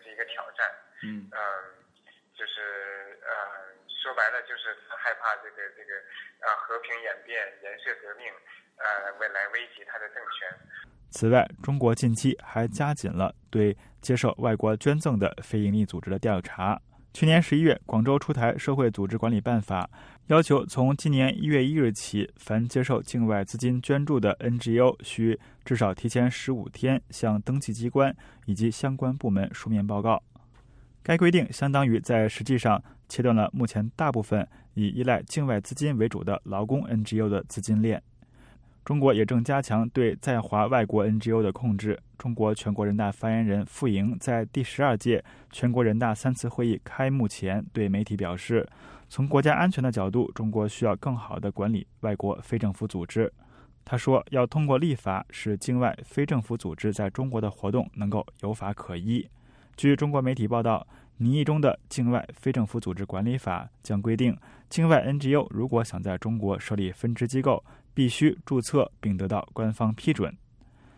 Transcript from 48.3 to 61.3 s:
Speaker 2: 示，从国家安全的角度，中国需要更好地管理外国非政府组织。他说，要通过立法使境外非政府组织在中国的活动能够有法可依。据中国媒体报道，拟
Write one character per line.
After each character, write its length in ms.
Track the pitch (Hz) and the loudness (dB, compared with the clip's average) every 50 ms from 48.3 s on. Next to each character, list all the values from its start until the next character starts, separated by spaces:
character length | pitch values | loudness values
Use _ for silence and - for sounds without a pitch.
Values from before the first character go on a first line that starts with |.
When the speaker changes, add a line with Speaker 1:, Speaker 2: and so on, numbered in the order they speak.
| 90 | -4
Speaker 2:
示， 320 | 90 - - 117 113 - - - - - - - - - | -6 -2 0 2 2 2 0 -10 -20 -20 -20 -20 -20 -20
从 200 | _ - - 135 | _ -4 -2 -2
国 140 | 139 156 139 | 2 2 4
家 120 | 135 151 147 | 4 4 4
安 160 | - 175 185 | 4 2 2
全 120 | 185 - | 2 2
的 100 | 127 127 | 0 0
角 180 | 117 - 95 98 | 0 0 -2 2
度， 200 | 98 123 120 - - | 2 0 0 0 -2
中 180 | - 110 110 | -4 -4 -2
国 160 | 107 110 107 | 0 0 -2
需 180 | 104 - - 117 | -2 -2 0 0
要 100 | 110 95 | 0 0
更 200 | 104 - 143 127 | 0 -2 -4 -4
好 240 | 117 104 - 98 87 | -4 -6 -8 -8 -4
地 120 | 95 101 | -4 -6
管 200 | - - 101 107 | -4 -2 -2 0
理 160 | 113 101 - _ _ _ | 0 -2 -4 _ _ _
外 140 | - 110 104 | -4 -4 -4
国 220 | - - 101 - - | -2 -2 -4 -4 -4
非 160 | - - 123 | -4 -4 -2
政 160 | 113 113 101 92 | 0 0 -2 -2
府 140 | - 110 | -2 -6
组 180 | - - 90 85 | -6 -4 -6 -8
织。 260 | - - 110 113 - - - - - - - - - - _ _ | -4 -2 0 0 0 -2 -10 -20 -20 -20 -20 -20 -20 -20 _ _
他 100 | - 123 | -6 -6
说， 300 | 120 - - 175 - - - | -2 2 2 2 2 2 0
要 140 | - 131 123 | 0 0 0
通 200 | 117 - 156 151 | 2 2 0 2
过 120 | 143 135 | 2 2
立 180 | 131 160 170 135 | 2 2 0 -2
法 300 | 117 - 98 95 95 - - | -2 -2 -4 -4 -4 -6 -10
使 260 | - - - 110 104 | -16 -8 -4 -4 -4
境 240 | 101 - - 123 123 | -2 -2 -2 0 2
外 180 | 123 110 - - - | 2 0 -2 -4 -14
非 220 | - - - 143 | -6 -2 -2 0
政 160 | 147 156 123 | 0 0 -2
府 160 | 107 - 117 | 0 -2 -6
组 180 | 113 - 92 78 | -6 -4 -8 -6
织 160 | - - 107 | -2 -2 -2
在 180 | 101 - 101 98 | -2 0 -4 -4
中 200 | - - 131 135 | -2 -4 -6 -2
国 100 | 123 110 | -2 -2
的 100 | 107 104 | -2 -4
活 220 | 101 - - 98 | -4 -4 -4 0
动 180 | 104 127 - - - | 0 0 -2 -2 -6
能 160 | - 104 101 | -6 -4 -2
够 160 | 107 107 - - - - | -2 -2 -4 -6 -12 -8
有 120 | - 101 110 | -6 -6 -6
法 200 | - 95 98 101 | -4 -6 -8 -8
可 240 | - - - 90 | -8 -10 -10 -8
依。 320 | 87 87 110 117 123 - - - - - - _ - - _ - | -6 -2 -2 -2 -2 -2 -6 -14 -20 -20 -20 _ -20 -20 _ -8
据 180 | - - 139 143 | 2 4 4 4
中 160 | 135 147 147 | 4 2 0
国 100 | 143 139 | 0 0
媒 140 | 131 127 131 | 0 0 0
体 100 | 127 107 | 0 0
报 180 | 104 120 117 113 | 0 0 2 2
道， 220 | 117 110 - - - - - - _ _ | 2 2 0 -2 -10 -20 -20 -20 _ _
拟 160 | - 117 120 | 0 2 2